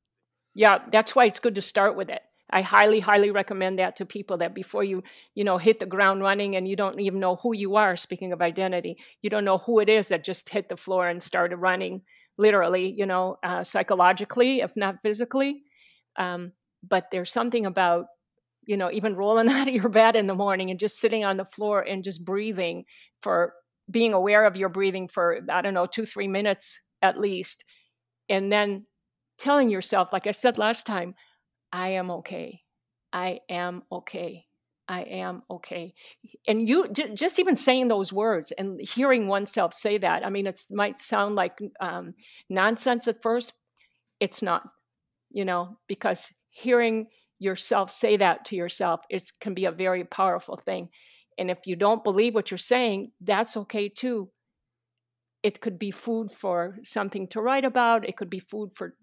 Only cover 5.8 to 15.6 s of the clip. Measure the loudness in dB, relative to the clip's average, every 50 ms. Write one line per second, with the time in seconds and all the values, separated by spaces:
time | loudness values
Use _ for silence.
5.8 | 2 -4 0 2 4 4 4 2 2 0 2 2 0 -2 -2 -2 -2 -2 -2 -2
6.8 | -2 -2 -2 -2 -4 -2 -2 0 0 0 0 0 -2 -4 -4 -2 -2 0 4 4
7.8 | 4 4 2 0 -4 -10 -10 -10 -8 -6 -4 0 0 0 0 0 -2 -2 -2 -2
8.8 | -4 -6 -10 -12 -16 -20 -16 _ -6 -4 -2 0 2 2 2 2 2 2 4 4
9.8 | 6 6 6 4 4 2 0 -2 -2 -4 -8 -8 -8 -6 -6 -6 -4 -6 -8 -10
10.8 | -6 -2 0 0 0 0 -2 -4 -6 -4 -2 0 0 0 0 0 0 0 0 0
11.8 | -2 -6 -8 -10 -14 _ _ _ _ _ _ 2 4 6 6 6 4 4 2 2
12.8 | 0 -2 -2 -2 -2 0 0 0 0 -2 -4 -4 -6 -4 -4 -4 -4 -4 -2 -2
13.8 | 0 2 4 6 6 6 6 4 0 -4 2 2 4 4 4 2 0 -2 -2 -2
14.8 | -4 -4 -4 -2 -2 -4 -2 -2 -4 -2 0 0 0 0 -2 -6